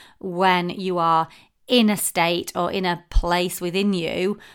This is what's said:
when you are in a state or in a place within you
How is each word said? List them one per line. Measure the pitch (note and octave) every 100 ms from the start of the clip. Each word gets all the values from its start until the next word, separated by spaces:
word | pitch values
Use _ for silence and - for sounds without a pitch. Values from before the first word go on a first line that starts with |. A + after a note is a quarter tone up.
| - -
when | F#3+ F3 F#3 F3+ F3
you | G3+ F#3 F3
are | E3 D#3+ D#3+ - _ _ -
in | B3 G#3+
a | G3+
state | - F#3 E3+ F3 - F#3+
or | F3
in | G3 F#3
a | F3 -
place | - E3+ F3 F3+ -
within | F3+ F#3 G3+
you | F#3 D#3+ E3+ F#3 G#3 -